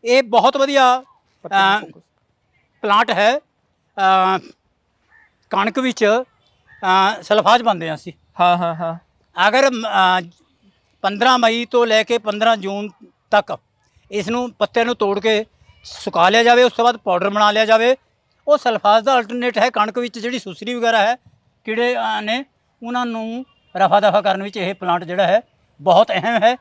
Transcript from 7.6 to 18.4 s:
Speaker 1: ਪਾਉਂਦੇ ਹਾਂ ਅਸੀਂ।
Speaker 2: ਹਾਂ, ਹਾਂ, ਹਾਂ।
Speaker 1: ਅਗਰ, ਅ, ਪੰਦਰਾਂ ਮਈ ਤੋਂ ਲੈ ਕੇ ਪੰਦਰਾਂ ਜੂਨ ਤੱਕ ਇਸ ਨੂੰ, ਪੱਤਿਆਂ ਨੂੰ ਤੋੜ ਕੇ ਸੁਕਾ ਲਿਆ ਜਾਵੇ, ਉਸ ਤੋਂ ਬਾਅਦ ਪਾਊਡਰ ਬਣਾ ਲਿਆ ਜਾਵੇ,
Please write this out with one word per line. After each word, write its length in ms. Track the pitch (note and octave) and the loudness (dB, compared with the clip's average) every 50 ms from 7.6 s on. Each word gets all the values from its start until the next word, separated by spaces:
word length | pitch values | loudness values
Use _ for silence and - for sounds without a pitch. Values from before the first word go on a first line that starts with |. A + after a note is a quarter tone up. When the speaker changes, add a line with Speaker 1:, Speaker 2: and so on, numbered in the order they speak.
| A3+ | 2
Speaker 1:
ਪਾਉਂਦੇ 260 | A#3 G3 E3+ E3 D#3+ | -2 -2 -2 -4 -8
ਹਾਂ 60 | D#3 | -8
ਅਸੀਂ। 180 | D3 - F3+ - _ _ _ _ - | -10 -12 -20 -20 _ _ _ _ 0
Speaker 2:
ਹਾਂ, 180 | F3 F3 F3 | 2 2 2
ਹਾਂ, 180 | F3 F3 E3+ E3 | 0 -2 -4 -6
ਹਾਂ। 200 | D#3+ F3 E3 E3 E3+ _ _ _ _ _ _ _ F3 F3+ | -6 -8 -8 -8 -10 _ _ _ _ _ _ _ 0 0
Speaker 1:
ਅਗਰ, 220 | G#3+ G#3+ C4 C#4 C4+ | 2 4 2 2 2
ਅ, 560 | B3+ A3 A3+ G#3+ G3+ G3 F#3+ F#3 F#3 F#3 F3 F3 _ _ _ _ _ _ _ G3 _ _ _ _ _ _ | 0 -2 -8 -2 0 2 2 2 2 0 -4 -8 _ _ _ _ _ _ _ _ _ _ _ _ _ _
ਪੰਦਰਾਂ 380 | - F#3+ G3+ G3 A#3+ B3+ B3+ B3 | -6 -6 -4 0 0 2 2 2
ਮਈ 260 | A#3 A3+ A3+ A#3 A#3+ | 2 0 0 -2 -6
ਤੋਂ 200 | _ - A#3+ A#3 | _ 0 0 2
ਲੈ 180 | A3+ G#3+ A3 G#3+ | 2 2 0 0
ਕੇ 140 | - A#3 | 0 -4
ਪੰਦਰਾਂ 400 | A#3 G#3+ G#3+ G#3 G#3 A3 A#3 A3+ | -4 -4 -6 -4 0 0 0 0
ਜੂਨ 320 | G#3+ F#3 G3 G3 G3+ G#3 G#3 _ _ - F3+ _ _ _ _ | 0 -4 -8 -8 -8 -10 -10 _ _ -20 _ _ _ _ _
ਤੱਕ 260 | A3 G#3 - - - - _ _ _ _ _ _ _ _ _ _ | 0 0 0 -2 -14 -14 _ _ _ _ _ _ _ _ _ _
ਇਸ 180 | G3 G#3 F3+ F#3 | -8 -8 -6 -4
ਨੂੰ, 240 | A#3 B3 B3 A#3+ - | -4 -6 -6 -8 -6
ਪੱਤਿਆਂ 320 | _ G#3 - - A#3+ A3+ | _ -6 -2 0 -2 -2
ਨੂੰ 100 | A#3+ A#3+ | -2 -2
ਤੋੜ 240 | _ G#3+ G3 G3+ G3 | _ -2 -4 -4 -2
ਕੇ 260 | F#3 A3 A3 G#3 A3 _ _ _ _ _ _ _ _ | -2 -2 -2 -2 -4 _ _ _ _ _ _ _ _
ਸੁਕਾ 460 | - - - - G3+ - E3+ E3+ F#3 | -20 -20 -12 -12 -6 0 2 2 4
ਲਿਆ 140 | G#3 A#3 A#3 | 4 4 4
ਜਾਵੇ, 200 | A#3+ A#3+ B3 B3 | 4 6 6 4
ਉਸ 100 | A#3+ - | 2 2
ਤੋਂ 120 | - A#3 | 0 0
ਬਾਅਦ 120 | A#3+ A#3 | 0 0
ਪਾਊਡਰ 320 | A3 _ G3+ F3+ F3 F#3 G3+ | -2 _ -4 -2 -2 -2 -2
ਬਣਾ 220 | G3+ G#3 G#3 G#3 | 0 2 2 2
ਲਿਆ 140 | G#3 G#3+ A3 | 2 0 2
ਜਾਵੇ, 300 | G#3+ A3 A3 A3+ B3 C4 _ _ _ _ _ _ _ _ _ | 4 4 4 4 2 0 _ _ _ _ _ _ _ _ _